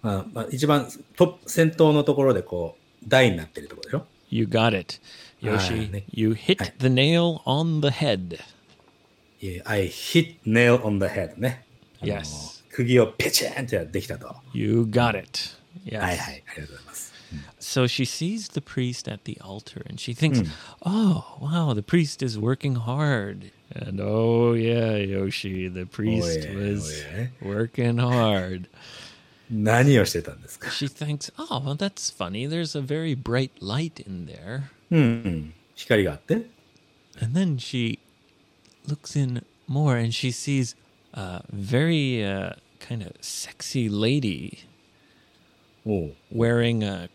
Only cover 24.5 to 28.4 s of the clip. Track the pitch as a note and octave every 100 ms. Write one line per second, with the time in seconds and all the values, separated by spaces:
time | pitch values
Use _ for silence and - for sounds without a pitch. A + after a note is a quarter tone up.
24.5 | A#2 A2+ A#2 A2+ G#2+ G2 G2 F#2+ - G2+
25.5 | F#2 F#2 F2+ F#2 - A2 A2+ F2 E2 D3+
26.5 | G2 G2+ G2+ D2+ D2+ D2 F2 B2 - F#2+
27.5 | G2+ A#2 - A#2+ A#2+ B2 B2 A2 G2+